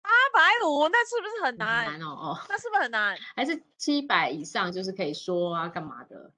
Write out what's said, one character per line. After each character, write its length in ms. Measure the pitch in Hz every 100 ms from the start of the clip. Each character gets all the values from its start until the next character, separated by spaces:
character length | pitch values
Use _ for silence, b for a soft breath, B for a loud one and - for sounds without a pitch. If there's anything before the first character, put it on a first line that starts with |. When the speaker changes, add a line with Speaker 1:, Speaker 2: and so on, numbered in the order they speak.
Speaker 1:
八 80 | 403 480 539
百 340 | 427 330 466 381
五， 220 | 294 311
那 180 | 453 453
是 140 | 480
不 80 | 392
是 160 | 453
很 140 | 320 240
难？ 340 | 214 233 226
Speaker 2:
很 60 | -
难 100 | 156
哦， 60 |
哦。 240 | 143 160 160 -
Speaker 1:
那 100 | 415
是 120 | 480
不 60 | 415
是 40 |
很 60 | 262
难？ 280 | 226 208 180 B -
Speaker 2:
还 80 |
是 180 | 269 311 _ _
七 240 | - 294
百 300 | 285 185 160
以 120 | 147
上 300 | 185 226 180
就 100 | 185
是 100 | 190
可 120 | 190
以 80 | 165
说 420 | 156 - 180 175
啊， 140 | 170 165
干 160 | 170
嘛 200 | 156 120
的？ 280 | 127 95 -